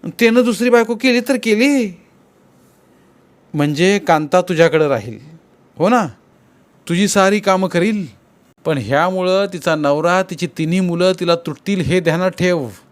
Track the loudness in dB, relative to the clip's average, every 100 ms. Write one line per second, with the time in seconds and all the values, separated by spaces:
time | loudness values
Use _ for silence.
0 | -14 0 2 4 2 0 2 2 2 -2
1 | 0 0 0 -2 0 2 2 2 -2 -8
2 | _ _ _ _ _ _ _ _ _ _
3 | _ _ _ _ _ -4 -2 0 2 0
4 | 2 0 4 0 0 2 4 4 0 -2
5 | -4 -16 -20 -20 _ _ _ -4 0 2
6 | 0 -10 _ _ _ _ _ _ -4 0
7 | 0 2 2 2 0 0 0 0 0 -2
8 | -8 -14 _ _ _ _ -4 -4 0 0
9 | 0 0 0 0 -2 -4 -2 -2 0 0
10 | 0 0 -2 -6 -8 -6 -2 0 -2 0
11 | 0 0 0 -2 -2 -10 -4 -2 0 0
12 | 0 0 -2 -2 -2 -2 -6 -12 _